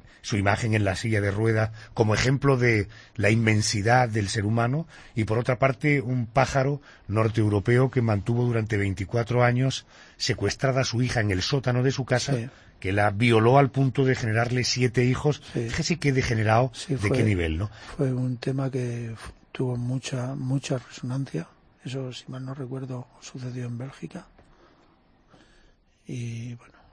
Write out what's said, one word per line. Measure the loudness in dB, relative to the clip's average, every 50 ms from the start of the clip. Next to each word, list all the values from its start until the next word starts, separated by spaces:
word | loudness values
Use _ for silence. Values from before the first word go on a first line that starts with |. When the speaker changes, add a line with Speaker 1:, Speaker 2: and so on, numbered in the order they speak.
| -20 -20 -20 -16
Speaker 1:
su | -10 -4 -2 0
imagen | 2 2 2 2 0 0 0
en | 2 2
la | 0 -2
silla | -2 -2 -2 0 0
de | 0 0
ruedas | -2 0 0 0 2 2 0 -2 -4 -8 -16 -6 0
como | 0 2 2 4
ejemplo | 2 2 2 2 2 2 2 2
de | 4 4 4 4 2 0 -2 -6 -20 -20 -14 -4
la | 0 2 4
inmensidad | 4 4 4 4 4 2 2 0 -2 0 2 4 4 4 4 2
del | 0 -2 -2 -2
ser | -2 -2 0
humano, | 0 0 0 0 0 0 -2 -4 -8 -14 -20 -20 -10 -4
y | -4 -2
por | 0 0 0
otra | 0 0 0 2
parte | 2 0 2 2 0 0 2 2
un | 0 -2 -2 -2 -2 0
pájaro | 2 2 2 2 2 0 0 0 -2 -4 -8 -14 -20 -18 -8 -2
norteeuropeo | 0 2 2 2 2 2 2 2 2 2 2 4 4 4 4 2
que | 2 0
mantuvo | 2 2 2 0 0 0 0 0 0
durante | 0 0 0 -2 -2 -2 0
veinticuatro | 0 0 -2 -4 -4 -4 -2 -2 -2 0 2 2 2
años | 4 2 2 0 -2 -2 -6 -10 _ -20 -20 -20 -20 -12 -6
secuestrada | -4 -4 -2 0 -2 -2 -2 0 0 0 2 0
a | 0
su | 0 0 -2
hija | -2 0 0 0
en | 0 0
el | 0 0
sótano | -2 -2 -2 -2 0 0 0 0 0
de | 0
su | 0 -2 -2
casa, | 0 0 0 0 0 -2
Speaker 2:
Sí. | -4 -4 -6 -12 -16 -20 -20 -18 -8
Speaker 1:
que | -4 -2 2
la | 2 2 2
violó | 2 4 4 6 6 6 6 8 8 6
al | 6 4
punto | 4 2 0 2 2 2 2
de | 2 2
generarle | 0 0 0 0 0 0 0 0 -2 -2
siete | -2 0 2 0 2 2 2 2
hijos. | 2 2 2 0 0 -2 -2 -4 -8 -6
Speaker 2:
Sí. | -6 -6 -4
Speaker 1:
Fíjese | -4 -4 -2 -2 -2 -2
qué | 0 0 2
degenerado, | 2 0 0 0 0 2 4 4 4 4 0 -2
Speaker 2:
Sí, | -8 -8 -6 -4
Speaker 1:
de | -2
Speaker 2:
fue, | 0 0 2 2
Speaker 1:
qué | 2
nivel, | 2 2 2 0 0 -2 -2
¿no? | -4 -6 -8 -12 -18 -12 -6 -4
Speaker 2:
fue | -2 -2 -2
un | -2 -2 -4 -4 -4
tema | -4 -4 -4 -2 -2 -4
que | -2 -4 -4 -4 -6 -6 -8 -10
f-, | -10 -12 -14 -16 -18 _ _ _
tuvo | -8 -6 -4 -4 -2
mucha, | -4 -4 -4 -4 -4 -6 -6 -8 -6 -6 -6 -8
mucha | -6 -4 -2 -2 -2 -2 -2 -4 -4
resonancia, | -6 -8 -16 -12 -8 -6 -6 -6 -6 -6 -6 -8 -8 -10 _ _ _ _ _ _ -14
eso, | -12 -10 -8 -8 -10 -12
si | -14 -14 -14
mal | -14 -12 -12
no | -12 -10
recuerdo, | -10 -10 -10 -10 -10 -10 -10 -10 -12 -12 -16 _ -20
sucedió | -20 -16 -14 -12 -12 -10 -10 -8 -8
en | -8 -8 -10
Bélgica, | -10 -12 -14 -14 -14 -14 -14 -14 -18 -18 _ _ -20 _ -20 _ _ _ _ _ _ _ _ _ _ _ _ _ _ _ _ -20 _ _ _ _ _ _ _ _ _ _ _ _ _ -12
y | -10 -8 -8 -8 -8 -10 -10 -12 -12
bueno, | -14 -18 -20 -20 -20 -20 _